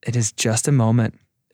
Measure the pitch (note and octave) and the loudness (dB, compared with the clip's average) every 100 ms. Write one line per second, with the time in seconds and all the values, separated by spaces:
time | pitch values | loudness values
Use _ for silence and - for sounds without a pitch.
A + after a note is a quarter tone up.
0 | - A#2+ G#2+ - A#2 A2 - C#3 A2+ A#2 | -6 -4 -4 -4 -2 -2 0 2 2 2
1 | A2 - _ _ _ | 0 -4 _ _ _